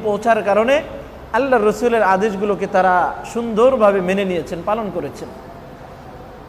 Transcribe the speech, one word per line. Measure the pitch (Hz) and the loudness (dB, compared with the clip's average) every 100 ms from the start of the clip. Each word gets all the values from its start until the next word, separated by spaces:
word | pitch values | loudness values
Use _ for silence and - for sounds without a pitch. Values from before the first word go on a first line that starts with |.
পৌঁছার | 208 202 233 220 | -2 0 2 2
কারণে | 196 202 240 294 - - - - - | 2 2 2 2 0 -10 -14 -16 -4
আল্লাহর | 226 269 240 | -2 2 4
রসুলের | 214 208 240 233 | 4 2 2 2
আদেশগুলোকে | 190 190 214 190 208 180 190 | 4 4 2 0 -2 -2 0
তারা | 190 185 180 143 - - | 2 4 4 2 -2 -8
সুন্দরভাবে | 233 233 214 254 254 208 196 | -6 -2 4 4 6 4 4
মেনে | 180 196 | 2 0
নিয়েছেন, | 190 175 - 170 202 | 0 -2 -4 -6 -2
পালন | 220 202 | -2 -4
করেছেন। | 165 143 - 160 - - - - - - - - - - - | -6 -6 -8 -14 -14 -18 -18 -18 -18 -18 -18 -18 -18 -18 -18